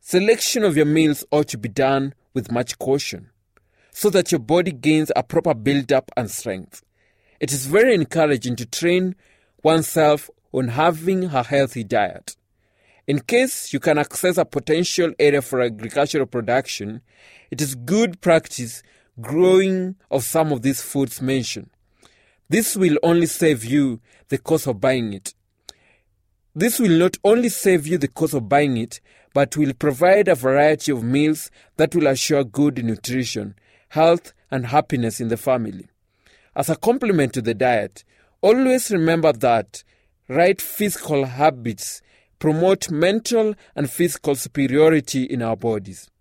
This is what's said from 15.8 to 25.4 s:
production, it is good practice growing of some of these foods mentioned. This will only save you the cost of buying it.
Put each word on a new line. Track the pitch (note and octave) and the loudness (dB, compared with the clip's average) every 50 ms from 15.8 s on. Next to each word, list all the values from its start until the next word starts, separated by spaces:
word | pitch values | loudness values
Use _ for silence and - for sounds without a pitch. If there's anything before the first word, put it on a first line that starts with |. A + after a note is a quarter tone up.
| A2 A2 - C#3+ C#3+ C#3+ - D#3 C3+ | -12 -6 -2 -2 -2 0 0 -2 -2
production, | B2+ - B2 A2+ G2+ A#2+ C3 C3 - - - G#2 G2+ A2 B2 _ _ _ _ _ - - - _ _ | -2 -4 -6 -2 0 -2 -2 -2 -4 -10 -10 -10 -12 -12 -14 _ _ _ _ _ -20 -20 -20 _ _
it | - B2 | -6 -6
is | D3 C#3 C3+ | -6 -6 -6
good | B2+ A#2 B2 F3+ G#3+ A#3 G#3 E3+ - | -10 -4 -2 2 2 2 0 -2 -2
practice | - F3+ E3 D#3+ - - - - B2 A2+ - - _ _ _ _ _ _ _ - | 2 2 2 2 2 -2 -12 -10 -10 -12 -12 -16 _ _ _ _ _ _ _ -16
growing | A2+ A#2 C#3 D#3+ F3+ F#3 F#3 F#3+ F#3+ F#3+ F#3+ F#3 F#3 F#3 F#3+ _ _ _ | -10 -4 0 2 4 6 6 4 4 2 0 -2 -4 -6 -8 _ _ _
of | - C#3 A#2 | -6 -4 -4
some | - - E3 D#3 D#3 | -2 0 0 0 0
of | D3 B2 | -2 -2
these | A2+ C3+ C3+ - | -2 -2 -4 -4
foods | - - - C#3 C#3 B2+ - - | -8 -6 -4 -4 -4 -4 -4 -6
mentioned. | C3 B2+ C3+ C3+ A#2 - - A2 - _ _ _ _ _ _ _ _ _ _ _ _ _ _ _ _ _ | -4 -2 -2 -2 -4 -6 -10 -12 -14 _ _ _ _ _ _ _ _ _ _ _ _ _ _ _ _ _
This | - A3 A3 - - | 0 0 0 0 0
will | G3+ F#3 F3 D3+ - | 2 2 2 2 2
only | - E3+ E3+ E3+ E3+ | 2 2 4 4 2
save | - - - F3+ D#3+ D3 A#2 A2 | 0 0 0 2 2 2 2 -2
you | A#2 C3 D3 C#3 C3 A#2 A2+ _ _ _ _ _ _ | 0 0 2 2 0 -2 -6 _ _ _ _ _ _
the | - C3 | -6 -6
cost | _ - E3 D3+ - | _ 0 -2 0 0
of | C#3+ A#2+ F#2+ | -4 -6 -2
buying | G2 C3 C3 B2+ A#2 G#2+ | 0 0 0 0 -2 -6
it. | G2+ F#2+ _ - - _ | -8 -10 _ -16 -16 _